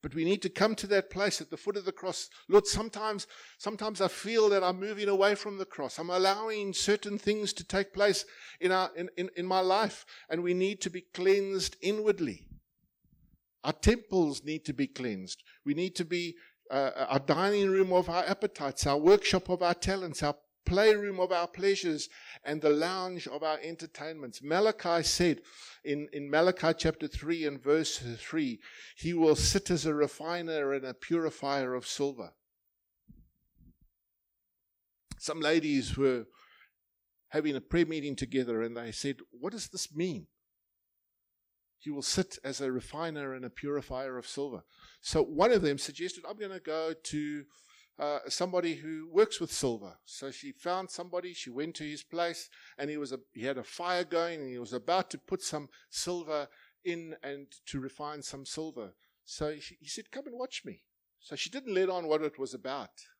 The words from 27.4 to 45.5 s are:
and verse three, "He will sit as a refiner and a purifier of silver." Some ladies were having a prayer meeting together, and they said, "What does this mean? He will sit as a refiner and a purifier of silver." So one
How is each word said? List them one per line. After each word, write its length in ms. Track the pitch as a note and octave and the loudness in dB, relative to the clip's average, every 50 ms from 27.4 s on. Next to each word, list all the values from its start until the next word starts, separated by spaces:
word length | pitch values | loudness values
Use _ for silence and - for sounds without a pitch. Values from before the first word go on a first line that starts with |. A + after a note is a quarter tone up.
| D#3 | 0
and 160 | D3 C#3 C3 | -2 -4 -2
verse 360 | A#2+ C#3 D3 D#3+ D#3 D3+ - | 2 4 4 4 4 0 -4
three, 600 | - C3 A#2+ A#2 A2+ - - - E3 D3+ C3 A#2 G2+ - - - - - - - | -6 -6 -8 -10 -10 -10 -6 -2 -2 -2 -2 -4 -6 -12 -20 -20 -20 -20 -20 -18
"He 160 | - - E3 | -6 -4 -2
will 240 | F3 E3+ D#3+ D#3 D3+ | 2 6 6 6 6
sit 360 | - - - - G3+ G3 - | 6 4 4 2 2 2 2
as 160 | F3+ D#3 C#3 | 0 0 2
a 80 | D#3+ D3+ | 0 2
refiner 760 | D3 D3 B2+ - - D3+ D#3+ F3 F3 E3+ E3 D#3+ D3+ C#3+ C#3 | 2 2 2 0 -6 -6 -4 -4 -4 -4 -4 -2 -2 0 0
and 140 | C#3 C#3 C3 | 0 -2 -4
a 80 | C3 B2 | -6 -10
purifier 800 | _ - - E3 E3+ D#3+ D#3 - - - C#3 C#3 C#3 C3 B2+ B2+ | _ -4 -2 0 0 0 0 -4 -4 -2 0 0 0 0 0 -2
of 140 | B2+ A#2+ | -4 -4
silver." 460 | - - - C#3+ C#3+ C#3 A#2+ G2 D#2+ _ _ _ _ _ _ _ _ _ _ _ _ _ _ _ _ - - - _ _ _ _ _ _ _ - - _ _ _ _ _ _ _ _ _ _ _ _ _ _ _ _ _ _ _ _ _ _ _ _ _ _ _ _ - | -6 -4 -2 -2 -2 -2 -4 -12 -14 _ _ _ _ _ _ _ _ _ _ _ _ _ _ _ _ -20 -20 -20 _ _ _ _ _ _ _ -20 -20 _ _ _ _ _ _ _ _ _ _ _ _ _ _ _ _ _ _ _ _ _ _ _ _ _ _ _ _ -16
Some 240 | - - - D3+ E3 | -10 -8 -6 -4 0
ladies 560 | D#3 D3+ D#3+ E3 D3+ D#3 D3 C3+ A#2 - - | 2 4 4 4 4 4 2 2 0 0 -2
were 300 | C3 C#3 C3+ B2+ A#2+ A2 - _ - - _ - _ - _ _ _ _ _ _ _ _ _ _ _ _ _ | 2 2 2 2 2 -4 -8 _ -20 -20 _ -20 _ -20 _ _ _ _ _ _ _ _ _ _ _ _ _
having 260 | - D3+ D3+ D3+ C#3 | -2 0 0 0 -2
a 60 | C3 | -2
prayer 260 | B2+ _ - E3+ E3+ | -4 _ 2 2 2
meeting 280 | D#3+ D#3+ D#3 C#3+ D3 C3+ | 2 2 -4 -4 -4 -4
together, 460 | - C3+ A#2 B2 C3 B2+ A#2+ A#2 A2 | -6 -6 -2 0 0 0 2 0 0
and 160 | A2+ A#2 A#2 | -2 -2 -4
they 140 | A#2 A#2+ A#2 | -8 -10 -10
said, 260 | G#2 - - C#3 C3+ - - _ | -10 -6 -4 -6 -6 -6 -10 _
"What 220 | _ A#2+ C3 F3+ G#3+ | _ -8 -8 -8 -6
does 160 | A3 - - | -8 -12 -10
this 240 | - F3+ - - D3+ | -8 -10 -10 -8 -4
mean? 340 | D3 F3 F#3 D3+ G#3 - _ _ _ _ _ _ _ _ _ _ _ _ _ _ _ _ _ _ _ _ _ _ _ _ _ _ _ _ _ _ _ | -4 -2 -2 -2 -6 -10 _ _ _ _ _ _ _ _ _ _ _ _ _ _ _ _ _ _ _ _ _ _ _ _ _ _ _ _ _ _ _
He 100 | - D3+ | -10 -8
will 140 | D3 C#3+ C3 | -8 -6 -4
sit 340 | - - - F3+ - - - - | -2 0 0 -2 -2 -4 -10 -8
as 180 | C#3 C3+ - | -8 -6 -4
a 100 | C#3 C3+ | -2 -2
refiner 600 | B2+ B2+ - - - D3+ E3 E3 D#3 D3 C#3+ C3+ C3 | -2 -4 -6 -8 -8 -6 -6 -6 -6 -6 -8 -8 -8
and 100 | C3 B2+ | -8 -10
a 60 | A#2+ | -12
purifier 680 | - - - C#3+ C#3+ C#3+ C3 - C3+ B2+ C3+ C3+ B2+ | -12 -8 -6 -4 -4 -4 -4 -6 -8 -6 -6 -6 -8
of 120 | B2 A#2 | -8 -10
silver." 360 | - - - C#3+ C#3+ B2 F2+ - _ _ _ - - - _ | -10 -8 -6 -6 -6 -8 -12 -14 _ _ _ -20 -20 -20 _
So 220 | _ - - D#3+ C3+ | _ 0 2 2 2
one 280 | - D#3+ C#3+ F#3 A#3 | 2 4 2 4 6